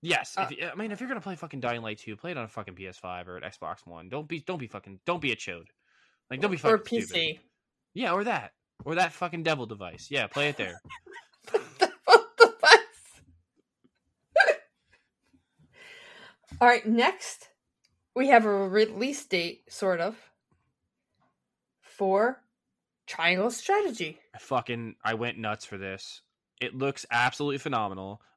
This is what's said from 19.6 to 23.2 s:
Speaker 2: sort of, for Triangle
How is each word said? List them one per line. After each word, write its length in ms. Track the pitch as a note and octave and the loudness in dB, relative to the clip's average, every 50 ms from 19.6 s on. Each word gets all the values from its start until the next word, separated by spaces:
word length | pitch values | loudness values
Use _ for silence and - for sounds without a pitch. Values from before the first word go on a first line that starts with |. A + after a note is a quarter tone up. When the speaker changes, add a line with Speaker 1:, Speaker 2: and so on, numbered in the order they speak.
| _ - | _ -18
Speaker 2:
sort 280 | - - - F#3+ F3+ E3+ | -10 -4 0 0 0 0
of, 160 | E3 F#3+ A3+ - - _ _ _ _ _ _ _ _ _ _ _ _ _ _ _ _ _ _ _ _ _ _ _ _ _ _ _ _ _ _ _ | 0 -4 -4 -8 -18 _ _ _ _ _ _ _ _ _ _ _ _ _ _ _ _ _ _ _ _ _ _ _ _ _ _ _ _ _ _ _
for 600 | _ - - - G3+ F#3+ F#3+ G3 G#3+ A#3+ C4 - _ _ _ _ _ _ _ _ _ _ _ _ _ | _ -20 -8 -4 -2 2 2 2 2 2 0 -4 _ _ _ _ _ _ _ _ _ _ _ _ _
Triangle 460 | - - - | -16 -6 0